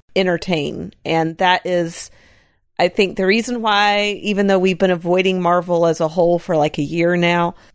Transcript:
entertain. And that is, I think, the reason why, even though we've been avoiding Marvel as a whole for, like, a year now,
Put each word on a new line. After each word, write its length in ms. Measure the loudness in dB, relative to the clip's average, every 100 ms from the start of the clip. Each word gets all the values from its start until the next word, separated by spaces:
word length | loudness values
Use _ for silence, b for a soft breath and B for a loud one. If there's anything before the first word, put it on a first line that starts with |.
| _
entertain. 800 | -2 0 -2 -2 -4 -4 -8 -12 -10 -4
And 320 | -2 -2 0
that 280 | 0 0 0
is, 460 | -2 -2 -6 -12 b b b b b b -2
I 120 | 0
think, 260 | 0 -2 0
the 100 | 0
reason 360 | 0 -2 -4
why, 580 | 0 2 2 2 -2 -4
even 260 | -2 0 2
though 120 | 2
we've 180 | 2 2
been 140 | 0
avoiding 500 | 0 0 0 2 0
Marvel 440 | 0 0 0 0 2
as 160 | 0
a 80 | -2
whole 280 | 0 2 0
for, 200 | 0 0
like, 200 | 0 -2
a 60 |
year 320 | -4 0 0 2
now, 400 | 2 2 -2 -6 b